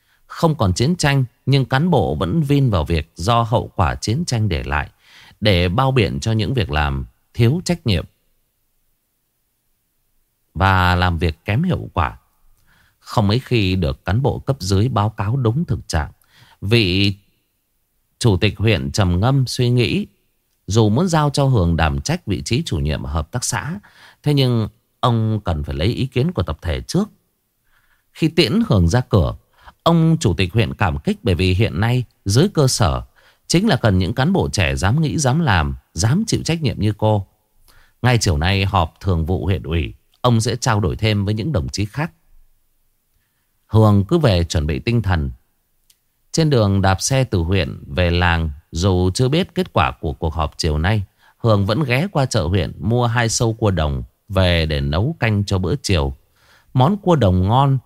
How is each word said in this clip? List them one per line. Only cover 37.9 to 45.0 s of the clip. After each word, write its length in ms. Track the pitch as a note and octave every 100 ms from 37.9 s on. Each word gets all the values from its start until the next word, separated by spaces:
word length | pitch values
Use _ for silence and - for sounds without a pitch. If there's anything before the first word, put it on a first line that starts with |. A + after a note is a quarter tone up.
| _
Ngay 160 | A#2+ A#2+
chiều 180 | G2 D2
nay 280 | E2+ G2
họp 300 | F#2+ F#2+ E2 -
thường 260 | G#2 E2 D#2
vụ 180 | F#2
huyện 180 | F2 F2+
ủy, 320 | C#2 E2 A#1+ - _ _
ông 200 | B2+ A2+
sẽ 160 | A2+ A2+
trao 240 | B2+ G#2
đổi 160 | F#2 A#1+
thêm 280 | A2 G#2
với 100 | G2
những 180 | G#2+ D#3+
đồng 160 | A2 C2
chí 160 | -
khác. 280 | G#2 - E3 - _ - _ _ _ _ _ _ _ _ _ _ _ _ _
Hường 380 | A2 G#2+ G2+
cứ 140 | F#2+ E3+
về 260 | C3 F2+
chuẩn 220 | E2 E2 D2+
bị 120 | C2+
tinh 240 | A#2 A#2